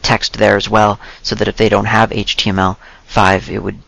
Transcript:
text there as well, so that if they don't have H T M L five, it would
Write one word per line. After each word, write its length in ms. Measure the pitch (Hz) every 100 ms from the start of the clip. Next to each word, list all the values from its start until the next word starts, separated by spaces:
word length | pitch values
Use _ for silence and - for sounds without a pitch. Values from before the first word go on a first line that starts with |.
text 380 | - 113 - -
there 180 | 104 101
as 140 | 98
well, 280 | 107 107 104 - -
so 120 | -
that 140 | - 98
if 80 | -
they 120 | 110
don't 160 | 101
have 280 | 101 110 113
H 240 | 107 98 -
T 120 | -
M 100 | 95
L 200 | 95 - - -
five, 460 | - - 95 95 -
it 120 | 98
would 160 | 98 101